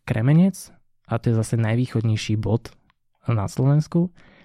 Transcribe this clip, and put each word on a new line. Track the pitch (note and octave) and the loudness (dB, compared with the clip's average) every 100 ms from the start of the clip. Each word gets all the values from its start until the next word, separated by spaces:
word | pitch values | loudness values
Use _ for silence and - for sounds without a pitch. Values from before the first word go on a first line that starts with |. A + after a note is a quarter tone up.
Kremenec | - A2+ B2 D#3 F#3+ - - - _ _ | -6 -2 2 4 4 0 -14 -20 _ _
a | - A#2 | -6 -2
to | B2 | 0
je | A2+ | 0
zase | A2 A2+ | 0 -2
najvýchodnejší | A2 A#2 B2+ A#2 A2+ G#2+ - G#2+ | 0 0 -2 -2 0 -2 -2 -2
bod | G#2 A#2 - - _ _ _ _ - | 0 -2 -4 -20 _ _ _ _ -4
na | A2+ G2 | -2 -2
Slovensku. | - C3 D3 D3+ E3+ F3+ - - _ | 0 2 2 2 -2 -2 -6 -20 _